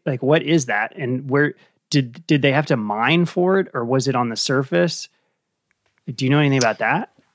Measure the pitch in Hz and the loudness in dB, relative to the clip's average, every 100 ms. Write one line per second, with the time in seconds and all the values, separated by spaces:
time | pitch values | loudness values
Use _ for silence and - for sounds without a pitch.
0 | - 127 131 156 143 165 123 104 113 - | -6 -2 2 0 2 0 0 -2 -4 -6
1 | 127 127 139 139 147 - _ _ - 151 | -6 -6 -2 0 0 -4 _ _ -4 -2
2 | 123 120 - 147 139 135 147 127 104 104 | -2 -6 -2 2 2 2 0 -2 -2 -2
3 | 120 170 170 180 180 190 180 135 117 131 | 2 2 2 0 2 2 0 -4 0 0
4 | 127 123 120 110 - 135 131 175 175 - | 2 0 -2 -2 -2 -2 0 0 0 -2
5 | - _ _ _ _ _ _ _ _ _ | -12 _ _ _ _ _ _ _ _ _
6 | - 120 131 147 143 135 117 107 113 156 | -14 -4 2 2 4 2 0 0 -2 -2
7 | 254 _ _ | -4 _ _